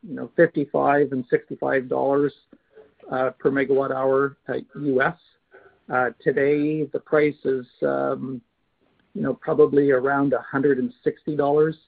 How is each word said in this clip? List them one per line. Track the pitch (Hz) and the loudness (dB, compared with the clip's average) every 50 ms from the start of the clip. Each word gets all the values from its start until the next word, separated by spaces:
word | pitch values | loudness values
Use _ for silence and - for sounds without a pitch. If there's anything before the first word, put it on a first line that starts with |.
| - 196 | -14 -14
you | 139 | -12
know, | 131 127 120 _ | -12 -12 -6 _
fifty-five | - 170 - _ 160 143 139 - 147 143 143 143 143 147 131 | 2 2 4 _ -4 -6 -2 -2 0 0 2 2 2 0 0
and | 139 131 120 _ | -2 -6 -4 _
sixty-five | - 151 - _ 135 - - 135 135 135 127 131 | -2 -2 -2 _ -10 -6 -4 -2 -2 -2 -2 -2
dollars, | 135 131 131 135 139 143 143 143 - - _ _ - _ _ _ _ - - _ _ _ - - 131 | -4 -2 0 0 2 2 0 0 -2 -8 _ _ -20 _ _ _ _ -20 -20 _ _ _ -14 -8 -4
uh, | 131 131 127 - _ | -2 -2 -2 -4 _
per | - 147 135 | -2 0 0
megawatt | 135 135 131 143 147 135 135 135 | 0 0 2 0 0 0 -2 -4
hour, | 131 135 135 135 135 139 139 135 _ _ - | -2 0 0 2 2 0 0 -4 _ _ -8
uh, | 123 - 127 _ _ 151 | -8 -8 -8 _ _ -6
U | 147 147 131 127 | -4 -2 0 2
S. | 135 165 170 _ _ _ _ _ _ _ _ - - - _ _ _ - | 0 0 -2 _ _ _ _ _ _ _ _ -20 -20 -20 _ _ _ -4
Uh, | 139 127 127 120 117 _ | -2 0 0 -2 -4 _
today, | _ 160 135 147 139 143 147 147 147 151 156 156 151 | _ 0 2 2 2 2 2 2 0 -2 -2 -2 -4
the | 143 - 139 | -4 -6 -10
price | _ - - 151 147 151 143 _ _ | _ 0 2 2 2 2 -2 _ _
is, | 139 135 131 123 127 _ _ 151 | -2 -2 -2 -4 _ _ _ -2
um, | 143 139 139 139 135 135 135 131 131 135 120 _ _ _ _ _ _ _ _ _ _ _ _ _ _ _ | -2 -2 0 -2 -2 -4 -4 -6 -10 -10 -12 _ _ _ _ _ _ _ _ _ _ _ _ _ _ _
you | 202 - | -6 -4
know, | 139 123 | -4 -4
probably | - - - - 135 151 135 139 143 143 139 139 | -4 -4 -4 4 4 4 4 6 2 4 4 2
around | 127 123 139 139 139 139 143 127 | 2 2 0 0 0 0 0 0
a | 117 | -2
hundred | - - - 139 135 147 139 127 | -6 -4 -4 0 2 2 2 2
and | 123 120 - _ _ | 0 -6 -6 _ _
sixty | 156 151 - _ - 151 | -4 -4 -4 _ -8 -4
dollars | 143 143 143 147 151 156 160 156 - _ | -2 0 2 2 2 2 2 0 -8 _